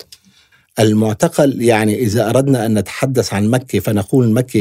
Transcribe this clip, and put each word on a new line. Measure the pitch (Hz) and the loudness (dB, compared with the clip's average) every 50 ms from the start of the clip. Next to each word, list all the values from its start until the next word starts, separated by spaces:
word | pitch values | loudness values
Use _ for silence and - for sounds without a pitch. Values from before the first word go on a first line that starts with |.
| - _ - - _ _ _ _ _ _ _ _ _ _ _ - | -20 _ -20 -20 _ _ _ _ _ _ _ _ _ _ _ 0
المعتقل، | 113 110 107 107 110 107 101 - - 165 - - 151 139 123 - 120 | 2 2 2 2 2 0 0 0 -2 0 0 2 0 0 0 0 0
يعني | 117 110 107 107 107 104 104 | 2 2 2 2 0 0 0
إذا | 127 107 95 120 107 104 | -2 -2 0 0 0 0
أردنا | 113 131 139 139 135 123 107 | 0 0 2 2 0 0 0
أن | 117 110 104 | 0 -2 -2
نتحدث | 98 - - - - 131 131 123 104 - - | -2 -4 -6 -6 -4 -2 -2 -2 -2 -2 -2
عن | 98 104 107 | -2 0 0
مكة | 123 127 131 - - 98 | 0 -2 -2 -4 -4 -4
فنقول | - - 107 101 92 - - 135 123 117 | -2 -2 -2 -2 -2 0 0 2 2 2
مكة | 110 123 123 - - 110 | 2 0 -2 -2 -2 -2